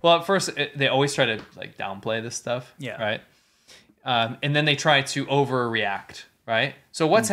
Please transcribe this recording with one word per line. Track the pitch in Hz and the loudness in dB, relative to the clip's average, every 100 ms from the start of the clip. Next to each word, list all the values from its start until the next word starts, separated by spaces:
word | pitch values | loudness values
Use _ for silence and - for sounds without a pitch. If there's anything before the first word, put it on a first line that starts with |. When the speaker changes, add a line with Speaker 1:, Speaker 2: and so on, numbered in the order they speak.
Speaker 1:
well, | 170 170 | 6 4
at | 165 | 4
first | 196 - 147 | 0 0 -4
it, | 143 139 | -6 0
they | 135 | 0
always | 131 143 | 2 2
try | 147 123 | 2 0
to, | 110 - - | 0 -8 -16
like, | 95 - | -16 -10
downplay | 104 98 113 110 | -10 -8 -4 -4
this | 113 - | -6 -10
stuff, | - 123 135 - | -6 -6 -8 -14
Speaker 2:
Yeah. | 120 107 | -12 -6
Speaker 1:
right? | 107 110 - _ _ _ _ - _ _ 131 | -4 -6 -10 _ _ _ _ -20 _ _ -2
Um, | 120 113 131 | 0 0 -2
and | 147 147 | 0 2
then | 151 | 2
they | 139 | 2
try | 160 139 | 4 2
to | 135 143 135 | 2 -6 0
overreact, | 139 135 127 120 113 104 98 - - - _ - | 0 2 0 0 -2 -2 -4 -10 -20 -20 _ -2
right? | 113 135 - _ | 0 0 -6 _
So | - 160 | -2 4
what's | 220 | 4
Speaker 2:
Mm. | 220 | 6